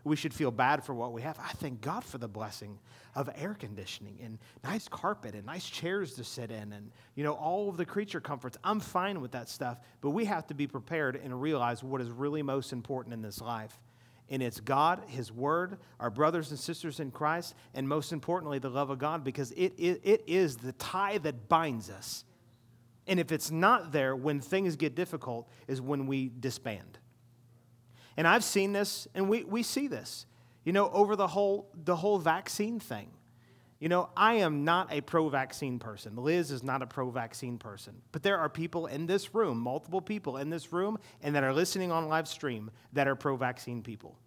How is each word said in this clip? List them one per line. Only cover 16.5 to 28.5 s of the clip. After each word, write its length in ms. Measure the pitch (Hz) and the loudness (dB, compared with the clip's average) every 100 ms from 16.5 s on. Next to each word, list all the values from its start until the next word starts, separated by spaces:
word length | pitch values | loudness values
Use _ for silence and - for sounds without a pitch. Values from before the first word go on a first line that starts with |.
and 80 | 147 | -6
sisters 420 | - 165 165 143 | -6 -6 -6 -6
in 100 | 139 | -6
Christ, 440 | - 151 170 170 - - | 0 0 0 -2 -12 -10
and 140 | - 135 | -4 0
most 240 | 151 147 | 0 0
importantly, 480 | 156 - 180 151 139 | -4 0 0 0 -4
the 80 | 135 | -2
love 220 | 131 139 | 0 0
of 80 | 131 | 0
God, 240 | 151 165 | 0 0
because 260 | 135 135 135 | -2 -4 -4
it, 220 | - 180 - | 0 0 2
it, 240 | 170 - | 0 2
it 200 | 196 220 185 | 4 4 4
is 280 | 180 170 120 | 4 4 0
the 140 | 123 | -8
tie 460 | - - 185 202 208 | -6 -4 0 0 0
that 300 | 151 123 104 | -2 -4 4
binds 420 | 165 160 117 95 | 4 6 0 -6
us. 340 | 95 - - - _ _ _ - - _ _ - | -10 -10 -10 -12 _ _ _ -20 -20 _ _ 0
And 100 | 180 | 2
if 140 | 160 | 2
it's 180 | 156 151 | 0 0
not 400 | 160 190 240 165 | 4 6 6 4
there, 240 | 147 135 | 2 2
when 260 | 131 147 143 | 2 0 0
things 360 | - 190 190 147 | 0 0 2 2
get 180 | 156 | 0
difficult, 540 | 131 180 156 131 117 - - - | 0 -2 -4 -6 -6 -8 -12 -6
is 140 | 131 | -4
when 260 | 127 143 135 | 0 0 0
we 240 | 135 131 123 | 0 -2 -2
disband. 600 | 127 117 120 98 - - - _ - _ - - _ _ _ - - - | -4 -4 -6 -8 -10 -20 -20 _ -20 _ -20 -20 _ _ _ -20 -8 4
And 120 | 165 | 8
I've 160 | 226 | 8
seen 280 | - | 6